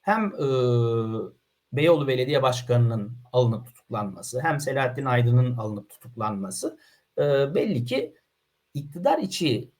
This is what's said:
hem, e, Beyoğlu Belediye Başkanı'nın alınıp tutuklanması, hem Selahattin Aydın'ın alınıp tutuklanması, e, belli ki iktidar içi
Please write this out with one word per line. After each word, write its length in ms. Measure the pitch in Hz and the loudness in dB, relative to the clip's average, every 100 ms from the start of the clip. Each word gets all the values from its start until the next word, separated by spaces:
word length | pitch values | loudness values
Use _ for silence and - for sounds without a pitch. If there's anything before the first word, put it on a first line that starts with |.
hem, 260 | - 220 208 | 0 0 0
e, 200 | - 139 131 123 120 117 117 113 110 98 _ _ _ _ | -2 0 2 2 2 2 -2 -2 -6 -8 _ _ _ _
Beyoğlu 360 | 127 156 165 135 | 0 4 4 2
Belediye 340 | 127 127 143 | 0 2 2
Başkanı'nın 720 | 131 131 - 120 117 110 104 - - | 2 -2 2 4 4 2 -6 -10 -2
alınıp 340 | 127 120 110 - | 0 2 0 -8
tutuklanması, 760 | - _ 107 101 90 - 127 | -20 _ -6 -6 -10 -10 -4
hem 200 | 160 147 | -2 -2
Selahattin 440 | 147 135 135 123 | -2 -2 -2 -2
Aydın'ın 520 | 135 123 120 123 123 123 | 0 2 6 6 4 0
alınıp 340 | 107 104 - | -4 -8 -12
tutuklanması, 880 | - 123 113 107 101 98 - - - _ _ _ - | -20 -18 -6 -4 -4 -6 -6 -8 -8 _ _ _ -2
e, 360 | 147 139 139 | 2 2 2
belli 300 | 170 220 143 | 0 0 0
ki 300 | 120 180 - _ _ _ _ _ _ | -2 -4 -4 _ _ _ _ _ _
iktidar 440 | 143 147 175 185 311 | -12 -12 -2 0 2
içi 520 | 196 - 160 107 - | -2 -2 0 0 -4